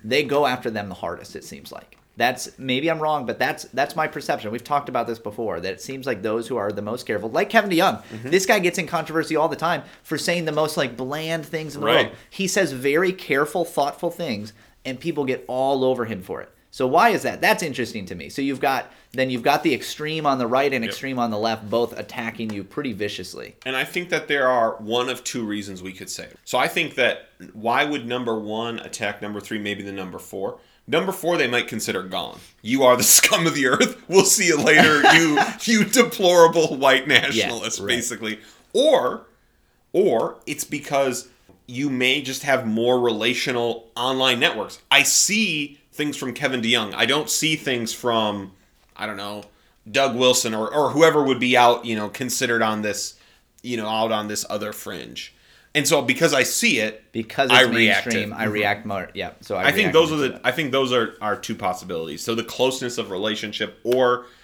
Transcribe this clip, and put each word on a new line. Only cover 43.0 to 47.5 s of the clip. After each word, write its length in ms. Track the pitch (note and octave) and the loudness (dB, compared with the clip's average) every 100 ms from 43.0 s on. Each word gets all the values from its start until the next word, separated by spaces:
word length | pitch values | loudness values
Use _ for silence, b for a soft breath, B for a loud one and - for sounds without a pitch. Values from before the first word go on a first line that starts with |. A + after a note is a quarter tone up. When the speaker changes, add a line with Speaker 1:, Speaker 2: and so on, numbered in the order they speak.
Speaker 2:
relational 880 | A#2+ G#2+ A2+ B2 C#3+ B2 A#2 A#2 - - | 2 2 0 0 -2 0 -2 -4 -10 -4
online 440 | B2+ C3 C3 A#2+ | -2 2 2 2
networks. 400 | C#3 A2 F#2+ - - | 0 -2 -8 -8 2
I 120 | C#3 | 4
see 760 | C#3+ - - G#3+ G#3 D3+ C#3+ - _ | 4 2 2 2 0 -2 -6 -10 _
things 240 | - D3+ B2+ | -6 -4 -4
from 160 | C3 | -6
Kevin 280 | A#2+ C#3 B2+ | -4 -2 0
DeYoung. 320 | A2+ A#2+ G#2 | 2 2 0
I 120 | - A#2 | 0 2
don't 220 | C#3+ D3+ | 0 0
see 260 | - D#3 | -2 0